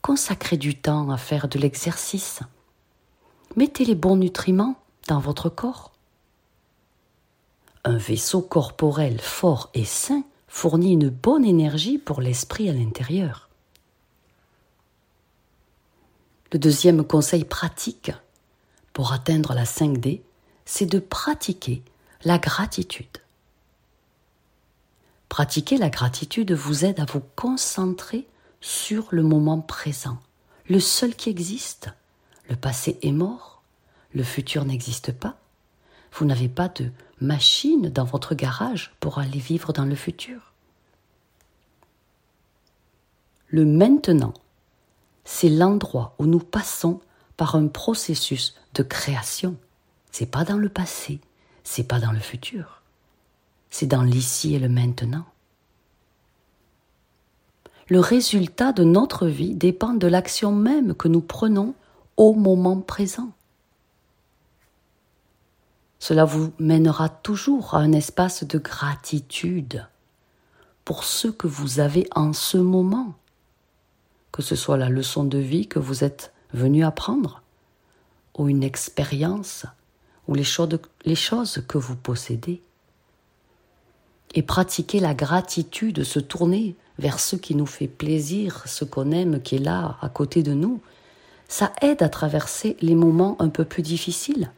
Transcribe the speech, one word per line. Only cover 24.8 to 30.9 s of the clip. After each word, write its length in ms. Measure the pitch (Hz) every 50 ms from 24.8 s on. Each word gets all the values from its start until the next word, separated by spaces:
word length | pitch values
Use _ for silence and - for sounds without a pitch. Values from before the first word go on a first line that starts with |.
| _ _ _ _ _ _ _ _ _ _
Pratiquer 460 | - - 147 143 - 156 147 - 269
la 140 | 262 202 151
gratitude 640 | - - 123 123 123 - 160 - - 226 226 185
vous 340 | 175 143 139 143 151 139 170
aide 140 | 196 190 -
à 40 | 147
vous 180 | - - 143 127 - _
concentrer 920 | - - 247 262 - - - - - 190 185 180 185 - - - 240 269 _ _ _ _ _ _ _
sur 460 | - - - - - - 214 220 220 -
le 120 | - 165
moment 380 | 160 156 156 151 151 151 160 165
présent, 580 | 160 - - - - 151 143 - - 135 123 123 _ _ _ _ _ _ _ _ _
le 140 | - 185 190
seul 340 | 180 -